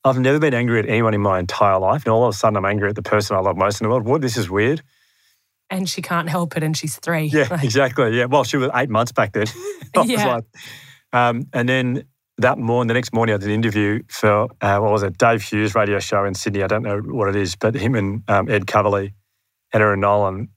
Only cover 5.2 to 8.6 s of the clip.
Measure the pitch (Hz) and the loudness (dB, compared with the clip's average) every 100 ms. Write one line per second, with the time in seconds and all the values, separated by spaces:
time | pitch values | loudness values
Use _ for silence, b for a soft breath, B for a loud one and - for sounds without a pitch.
5.2 | _ _ _ _ _ 190 185 - 165 170 | _ _ _ _ _ -6 -6 -6 -4 -4
6.2 | 165 175 170 170 156 160 156 - - 165 | -2 -4 -4 -2 -2 -4 -6 -8 -4 -2
7.2 | 151 151 131 175 135 123 131 - 117 117 | 0 0 0 0 0 2 0 2 0 2
8.2 | 123 143 127 143 | 2 2 2 0